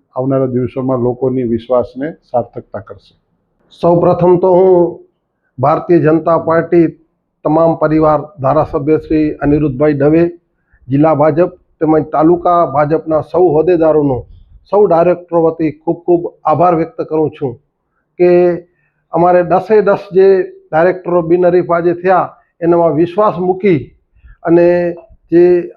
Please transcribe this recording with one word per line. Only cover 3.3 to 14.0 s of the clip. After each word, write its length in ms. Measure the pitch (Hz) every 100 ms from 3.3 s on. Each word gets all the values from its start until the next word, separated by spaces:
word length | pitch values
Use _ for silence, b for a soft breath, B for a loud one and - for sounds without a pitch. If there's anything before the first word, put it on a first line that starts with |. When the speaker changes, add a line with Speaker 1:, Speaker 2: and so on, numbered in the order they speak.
| _ _ _ _ _
Speaker 2:
સૌપ્રથમ 560 | 170 170 170 175 175 175
તો 160 | 185
હું 460 | 180 190 180 170 - _ _ _ _ _ -
ભારતીય 400 | 135 160 - 170
જનતા 380 | 147 160 165 160
પાર્ટી 500 | 160 165 165 175 160 - _ _ _ _
તમામ 320 | 151 156 165 160
પરિવાર, 460 | 151 156 156 151 139 -
ધારાસભ્ય 560 | 131 147 139 160 143 156
શ્રી 360 | 156 156 151
અનિરુદ્ધભાઈ 600 | - 147 151 151 123 151
દવે, 340 | 147 143 160 170 - _ _ _ _ -
જિલ્લા 260 | 139 156
ભાજપ 360 | 147 156 147 180
તેમજ 540 | - _ - 156 156
તાલુકા 640 | 156 147 156 175 180 175 160
ભાજપના 560 | 135 147 156 160 156
સૌ 280 | 143 165 180
હોદ્દેદારોનો, 800 | 147 160 175 160 151